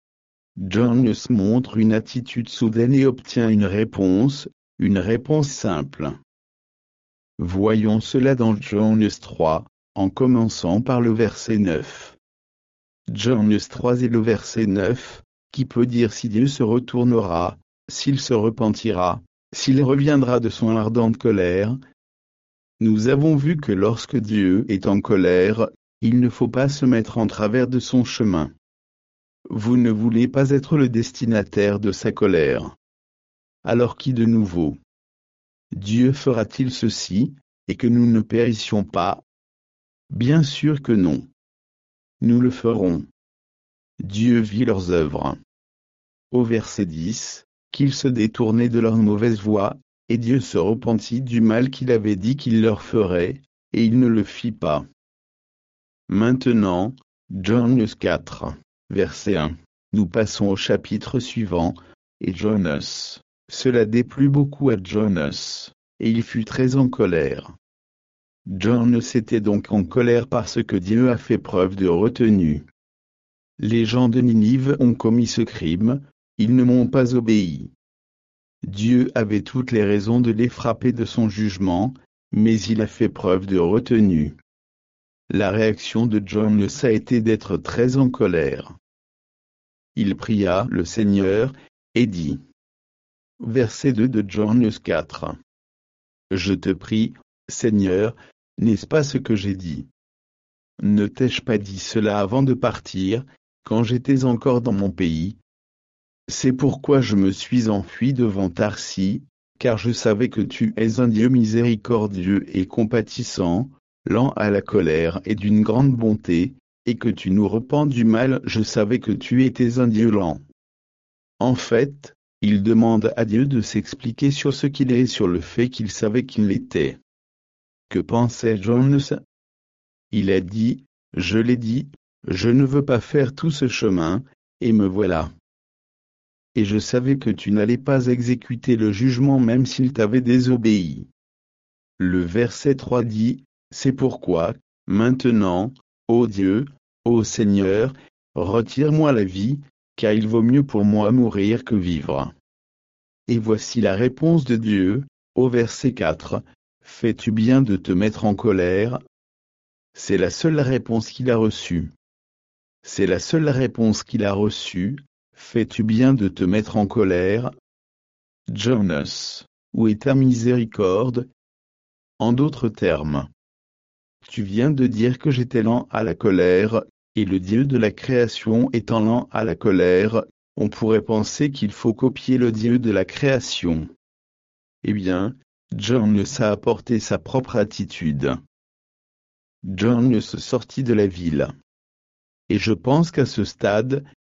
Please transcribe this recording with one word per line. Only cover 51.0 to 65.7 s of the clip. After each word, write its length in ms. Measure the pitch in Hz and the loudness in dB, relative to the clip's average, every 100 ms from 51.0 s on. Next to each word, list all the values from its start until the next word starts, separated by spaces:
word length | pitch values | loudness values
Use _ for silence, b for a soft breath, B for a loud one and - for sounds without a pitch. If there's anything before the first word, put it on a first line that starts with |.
| - 120 | -2 -6
du 200 | 131 117 | -2 2
mal 280 | 113 113 131 | 2 2 0
qu'il 220 | 131 127 | -2 0
avait 240 | 117 104 98 | 0 0 -2
dit 200 | 107 135 | -2 -2
qu'il 260 | 123 113 | 0 2
leur 200 | 110 107 | 2 0
ferait, 600 | - 110 95 90 87 131 _ _ _ | -2 0 0 0 -2 -6 _ _ _
et 120 | - 113 | 0 2
il 140 | 123 | 4
ne 80 | 123 | 4
le 160 | 113 | 2
fit 280 | 98 - 120 | 0 -6 -8
pas. 340 | 110 82 73 71 _ _ _ _ _ _ _ _ _ _ _ - | -6 -4 -4 -6 _ _ _ _ _ _ _ _ _ _ _ -4
Maintenant, 840 | 95 113 127 127 117 98 90 107 - _ _ - | 0 2 0 2 2 2 0 -4 -8 _ _ -14
Jonas 640 | 92 92 117 120 127 107 - | -8 -2 0 2 2 0 -2
quatre, 560 | 95 80 - - 80 78 _ _ - | -2 -2 -6 -12 -12 -12 _ _ -6
verset 460 | 98 90 - - 92 | -2 -2 -4 -4 -2
un. 200 | 76 80 _ _ _ | -2 -6 _ _ _
Nous 120 | 104 92 | -2 0
passons 420 | 117 104 - 101 | -2 -2 -2 -2
au 80 | 98 | -2
chapitre 640 | - 101 - 107 - 131 | -2 -2 -2 -8 -4 -6
suivant, 540 | 120 - 104 87 85 85 B _ _ - | -6 -6 -4 -2 -2 -4 B _ _ -10
et 160 | - 87 | -8 -4
Jonas 840 | 104 107 85 71 - - - - _ _ _ | -2 0 0 -4 -6 -12 -14 -16 _ _ _
cela 320 | - 131 120 | -4 0 2
déplut 460 | 107 117 120 - 143 | 2 2 0 2 2
beaucoup 400 | 143 143 - 135 | 4 0 0 0
à 120 | 110 | 0
Jonas, 920 | 92 104 107 87 71 - - - - | -2 -2 0 0 -2 -6 -10 -12 -16